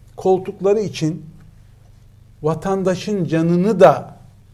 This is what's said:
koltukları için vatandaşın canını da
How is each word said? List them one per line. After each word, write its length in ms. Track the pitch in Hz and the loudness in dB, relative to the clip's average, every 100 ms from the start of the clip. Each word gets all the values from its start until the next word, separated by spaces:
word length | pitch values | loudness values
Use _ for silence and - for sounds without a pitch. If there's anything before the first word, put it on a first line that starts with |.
| - - | -20 -6
koltukları 640 | 190 185 185 190 185 214 | 0 0 -2 -4 0 0
için 460 | 190 - 156 165 - - - - - - - - - - - - | -2 -4 -4 -6 -14 -20 -20 -20 -20 -20 -20 -20 -20 -20 -20 -6
vatandaşın 840 | 151 160 190 196 185 185 - 202 151 | -4 -4 -4 -2 -2 -2 -4 -4 -2
canını 540 | 160 165 175 196 226 | 0 0 2 2 6
da 360 | 180 135 - - - - - | 6 6 -4 -20 -20 -20 -20